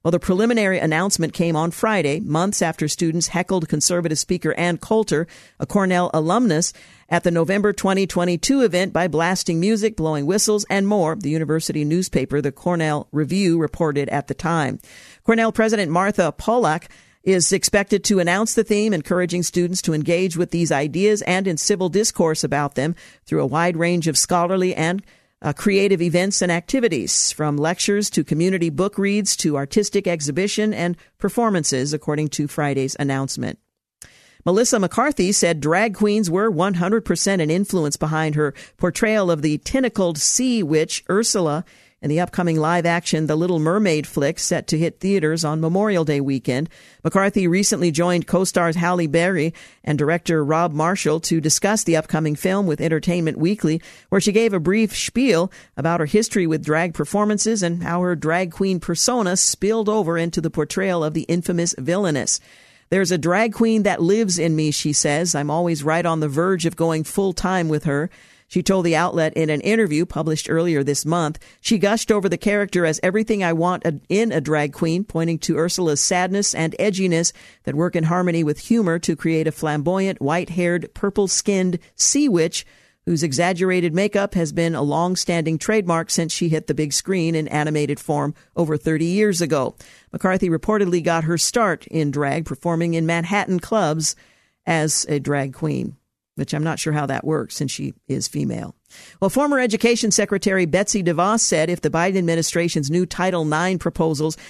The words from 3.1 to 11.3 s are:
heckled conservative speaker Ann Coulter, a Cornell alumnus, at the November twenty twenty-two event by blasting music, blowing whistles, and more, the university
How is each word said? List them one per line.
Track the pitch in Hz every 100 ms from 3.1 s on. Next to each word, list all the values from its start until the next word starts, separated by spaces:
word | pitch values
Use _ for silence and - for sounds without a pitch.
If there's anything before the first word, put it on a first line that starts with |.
| 165 -
heckled | 175 180 190 156
conservative | 151 - 175 165 151
speaker | - 175 156
Ann | - 175 170
Coulter, | - 220 214 151 165 - - -
a | -
Cornell | 202 190 180 180
alumnus, | 160 156 214 240 156 - - - - -
at | 170
the | 175
November | 165 160 196 208
twenty | 196 190 190 190
twenty-two | 185 175 170 - 277
event | 233 180 190
by | 160 180
blasting | 147 170 185 - 165
music, | 190 220 214 214
blowing | 160 151
whistles, | 143 208 214 214 202
and | 196 196
more, | 208 160 160
the |
university | 143